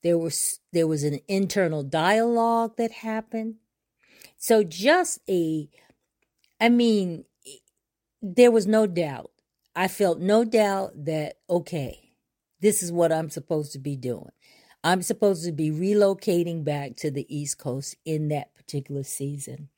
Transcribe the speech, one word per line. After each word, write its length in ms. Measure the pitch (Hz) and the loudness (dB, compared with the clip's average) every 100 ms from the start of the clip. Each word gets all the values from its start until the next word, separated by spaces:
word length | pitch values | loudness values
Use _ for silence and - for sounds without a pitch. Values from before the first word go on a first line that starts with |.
There 140 | 170 170 | 2 0
was, 440 | 165 - - - _ | 0 -4 -4 -6 _
there 160 | 170 165 | 0 0
was 160 | 156 | 2
an 160 | 147 143 - | 0 -2 -2
internal 560 | 196 190 208 175 156 | -2 0 0 0 0
dialogue 920 | 139 160 170 220 233 233 233 233 226 226 | -2 0 2 4 2 2 2 2 -2 -2
that 140 | 226 | -6
happened. 640 | - 220 220 220 226 220 220 _ _ _ _ _ _ - _ | -4 -8 -8 -6 -8 -8 -12 _ _ _ _ _ _ -20 _
So 260 | - 226 | 2 4
just 560 | 190 165 220 349 359 - - | 4 0 4 4 2 -4 -2
a, 400 | 190 160 156 147 _ _ _ _ _ _ _ _ _ | 0 0 -2 -6 _ _ _ _ _ _ _ _ _
I 80 | 233 | 2
mean, 560 | 240 233 214 185 160 - _ - - _ _ _ _ _ _ | 4 4 2 0 -6 -14 _ -20 -20 _ _ _ _ _ _
there 300 | 202 180 240 | -4 6 8
was 160 | 226 190 | 6 4
no 200 | 214 214 | 2 2
doubt. 440 | 175 156 131 - _ _ _ _ - | 0 -4 -6 -14 _ _ _ _ -4
I 140 | 185 | -4
felt 300 | - 196 165 | 2 0 2
no 260 | 180 214 233 | 2 4 4
doubt 460 | 226 208 196 190 - | 2 2 0 -4 -8
that, 440 | 147 156 151 - _ | -6 -4 -6 -10 _
okay, 640 | 175 170 160 127 - _ _ _ _ _ _ | -4 -2 -8 -8 -10 _ _ _ _ _ _
this 200 | 202 208 | 2 2
is 80 | 175 | -2
what 220 | 170 165 | 2 2
I'm 180 | 160 160 | 2 -2
supposed 440 | - - 160 147 | -10 -4 -4 -4
to 60 | 135 | -8
be 180 | 135 135 | -8 -8
doing. 340 | 127 117 - _ _ _ _ _ | -6 -8 -10 _ _ _ _ _
I'm 200 | 160 185 | 0 0
supposed 420 | 175 - 208 180 | 0 0 2 2
to 80 | 170 | -4
be 200 | 151 156 | -2 -2
relocating 920 | 156 185 208 202 196 - 175 170 165 | 0 0 4 4 2 0 0 0 -4
back 320 | 147 147 143 - | -4 -4 -6 -6
to 140 | 151 | -6
the 140 | 139 - 147 | -6 -8 -8
East 220 | 143 - | -8 -8
Coast 400 | 143 127 139 - - | -6 -8 -8 -14 -6
in 240 | 156 151 | -4 -2
that 240 | 147 - _ | -4 -6 _
particular 480 | - 143 135 143 | -10 -10 -8 -10
season. 680 | 135 - 139 143 135 135 143 | -8 -8 -8 -8 -12 -14 -18